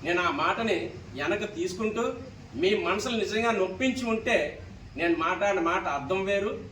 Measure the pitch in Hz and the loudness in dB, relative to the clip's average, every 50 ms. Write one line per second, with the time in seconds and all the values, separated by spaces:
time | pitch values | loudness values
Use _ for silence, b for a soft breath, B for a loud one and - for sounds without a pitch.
0 | - 165 175 175 175 170 147 143 156 180 - 233 226 220 190 170 170 170 - - | 0 2 2 2 2 2 2 2 2 0 2 2 2 2 2 0 0 -4 -8 -10
1 | - - - 127 - - 202 208 214 196 - 165 349 - - - 220 214 202 226 | -14 -12 -8 -4 -2 0 0 0 -2 -6 -4 -4 -4 -4 -2 -2 -2 -2 0 0
2 | 240 262 262 - - - - - - - - 127 170 190 214 190 175 170 185 214 | -2 -2 -2 -4 -10 -14 -14 -16 -18 -12 -4 2 2 4 4 4 2 0 0 0
3 | - 254 240 226 202 - 202 220 226 233 226 202 185 175 185 - 262 262 247 - | 0 0 0 0 0 0 0 2 2 2 4 2 2 0 0 0 2 2 2 2
4 | 240 226 226 220 - 254 233 - - - - - - - - - - - - 139 | 0 0 0 0 2 2 2 2 2 0 -4 -10 -14 -14 -16 -16 -16 -12 -4 0
5 | 165 170 165 151 160 170 185 175 202 202 196 190 165 170 180 175 170 170 143 143 | 2 2 2 2 2 0 2 2 2 2 2 2 2 2 2 0 0 0 -2 -2
6 | 151 170 190 190 190 190 202 202 196 220 269 - - - | -2 0 0 0 2 2 0 2 0 0 -4 -4 -8 -12